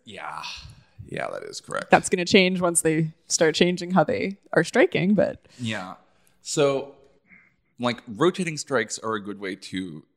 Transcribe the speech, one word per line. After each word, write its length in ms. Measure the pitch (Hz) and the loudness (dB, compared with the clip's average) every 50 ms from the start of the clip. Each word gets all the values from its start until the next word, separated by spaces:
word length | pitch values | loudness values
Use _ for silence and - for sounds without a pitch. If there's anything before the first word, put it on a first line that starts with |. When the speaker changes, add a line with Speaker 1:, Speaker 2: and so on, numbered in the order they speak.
| _ | _
Speaker 1:
Yeah. 400 | 113 98 82 76 78 76 80 - - - - - - - - - _ _ - - | -20 -16 -14 -12 -12 -12 -12 -12 -12 -14 -14 -16 -20 -20 -20 -20 _ _ -20 -14
Yeah, 200 | - - - 60 - | -10 -8 -6 -6 -6
that 120 | 50 50 50 | -8 -10 -10
is 180 | 50 - - | -12 -14 -14
correct. 300 | - - - - - - | -12 -8 -8 -6 2 4
Speaker 2:
That's 180 | - 185 - - | 4 4 4 2
gonna 160 | 196 185 175 | -2 -2 0
change 340 | - - 196 185 185 185 175 | 4 6 6 6 6 2 2
once 200 | 180 170 170 - | 0 0 2 2
they 320 | - 160 160 160 160 160 - _ _ | 2 2 2 2 2 0 -4 _ _
start 280 | - - - 165 156 156 | -4 0 2 2 4 4
changing 360 | - 185 175 180 175 175 175 | 4 4 2 2 -2 -2 0
how 120 | 185 180 151 | 4 4 4
they 340 | - 95 98 - 190 196 - _ _ - | 2 0 -4 -4 -4 -6 -8 _ _ 0
are 100 | - 170 | 0 0
striking, 500 | - - 233 339 370 - - 160 190 214 | 2 4 2 4 4 2 0 2 2 4
but 320 | - - - - - _ _ - - | 4 2 0 -2 -8 _ _ -12 -8
Speaker 1:
Yeah. 340 | 123 113 110 101 90 92 92 - _ _ _ _ _ _ _ _ | -6 -6 -4 -6 -8 -10 -14 -16 _ _ _ _ _ _ _ _
So, 540 | - - - 156 143 139 139 135 - - - _ _ _ _ _ _ _ _ - _ _ _ _ _ _ _ - | -12 -4 0 2 2 2 2 0 -4 -8 -14 _ _ _ _ _ _ _ _ -20 _ _ _ _ _ _ _ -4
like, 220 | 120 123 117 - - | -2 -2 -2 -4 -8
rotating 500 | - 101 98 156 180 185 - 180 165 156 | -10 -2 2 2 2 2 0 -4 -6 -6
strikes 420 | 139 - - 139 120 113 107 - - | -8 -6 -2 -2 -2 -2 -2 -6 -8
are 140 | - 110 110 | -6 -6 -6
a 80 | 104 95 | -6 -6
good 160 | 104 101 98 | -10 -12 -8
way 160 | 101 95 98 | -8 -8 -8
to 480 | - - - - 92 95 90 76 76 - _ _ | -10 -10 -8 -8 -6 -6 -8 -10 -16 -18 _ _